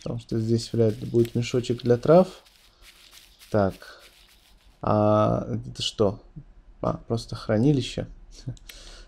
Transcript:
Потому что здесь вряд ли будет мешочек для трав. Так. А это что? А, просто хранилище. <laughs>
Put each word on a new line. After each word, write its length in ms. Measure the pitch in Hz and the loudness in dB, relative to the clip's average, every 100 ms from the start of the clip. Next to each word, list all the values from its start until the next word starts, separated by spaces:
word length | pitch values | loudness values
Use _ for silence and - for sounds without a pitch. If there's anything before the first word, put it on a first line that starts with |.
Потому 180 | - 120 | -10 -10
что 180 | - 117 | -6 -4
здесь 320 | 113 113 - | 0 0 0
вряд 280 | 113 110 107 | 0 0 0
ли 60 | 123 | -2
будет 280 | 120 117 | 0 2
мешочек 480 | 120 120 127 120 120 | 0 -2 -2 -2 -2
для 140 | 120 120 | 0 2
трав. 300 | 139 170 185 - _ _ _ _ - - - - - _ - | 6 6 4 -2 _ _ _ _ -20 -20 -20 -20 -20 _ -4
Так. 240 | 107 95 - - - - _ _ _ _ _ _ _ | 0 0 -2 -14 -20 -20 _ _ _ _ _ _ _
А 640 | - 107 104 107 110 113 - 117 120 | 0 2 4 4 2 0 -4 -8 -10
это 120 | 120 | -8
что? 380 | - - 101 110 - - - - - - | -6 0 0 0 -10 -20 -20 -20 -20 -6
А, 120 | 120 113 - | -6 -6 -6
просто 280 | 113 - 110 | -6 -6 -10
хранилище. 680 | - 107 135 139 110 - - - - - - | -2 2 2 2 -2 -8 -10 -14 -20 -16 -16
<laughs> 100 | 113 - - - - | -14 -18 -20 -20 -20